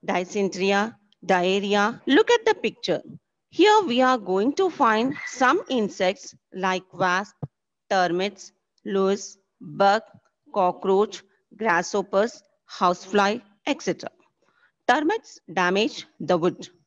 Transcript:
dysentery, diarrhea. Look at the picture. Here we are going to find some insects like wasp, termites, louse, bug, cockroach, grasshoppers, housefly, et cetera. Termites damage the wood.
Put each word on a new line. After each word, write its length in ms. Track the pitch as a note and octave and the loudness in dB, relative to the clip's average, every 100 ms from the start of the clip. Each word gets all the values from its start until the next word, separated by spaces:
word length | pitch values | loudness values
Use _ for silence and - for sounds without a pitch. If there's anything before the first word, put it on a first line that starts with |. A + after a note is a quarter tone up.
dysentery, 680 | - F#3+ F3+ G3+ G3 F3 G3 G3+ A3 - _ _ | -4 -4 -4 -2 -4 -2 0 0 -2 -8 _ _
diarrhea. 760 | F3 F#3 F3+ G3 G3 G3+ G#3 B3+ - | -2 0 2 0 0 0 0 -2 0
Look 240 | C#4 A4 | 2 4
at 120 | A#4+ - | 2 2
the 100 | G#4+ | -2
picture. 480 | A3+ - - E3 - D3+ _ _ _ | -4 -6 -4 -4 -4 -20 _ _ _
Here 300 | - F#4+ G#4+ F#4 | 2 4 4 2
we 160 | A#3+ | 2
are 160 | B3+ B3+ | 2 2
going 360 | F#3+ F#3 A3 | 0 -2 0
to 180 | C#4+ F#4+ | 0 -2
find 440 | - B3+ A3 B3 D4+ - | 2 2 2 0 -4 -12
some 340 | - B3+ E4+ - | 0 2 2 -2
insects 640 | C4 G3+ - F#3 G3 - - _ | -2 -2 0 -2 -2 -12 -20 _
like 380 | F#3+ F#3+ F#3 F#3 | -6 -2 -4 -6
wasp, 440 | F3 F#3 F3+ G#3 _ - _ _ _ _ | -4 0 0 -4 _ -16 _ _ _ _
termites, 640 | G3 F3+ F3 G3 F#3+ - _ _ _ | 0 2 0 -4 -6 -20 _ _ _
louse, 540 | G#3 G3 F#3+ G3+ - - _ _ | -4 0 0 0 -6 -20 _ _
bug, 400 | F3+ D3 G3 G#3 - - _ _ _ G#3+ | -16 2 2 2 -2 -20 _ _ _ -2
cockroach, 680 | F3+ - F3 F#3+ G#3+ - _ _ _ - | -2 0 0 2 0 -4 _ _ _ -6
grasshoppers, 840 | G#3+ E3+ F3 - D3 G3 A#3 - _ _ _ | 0 0 0 -4 -2 0 -2 -4 _ _ _
housefly, 800 | - F3+ F3 - G#3 G3+ G#3 _ _ - | -2 0 0 -2 0 0 -2 _ _ -6
et 140 | G3 | -4
cetera. 260 | - - A2+ _ _ _ _ _ _ _ - | -4 -6 -8 _ _ _ _ _ _ _ 0
Termites 520 | C4 D4+ A4+ - - - | 2 2 -2 -6 -20 -8
damage 540 | E3+ F3+ F#3+ A#3 - - _ | -2 0 2 -2 -4 -18 _
the 160 | D#3 F3+ | -2 2
wood. 320 | F3 F3+ F3+ _ | 2 -2 -16 _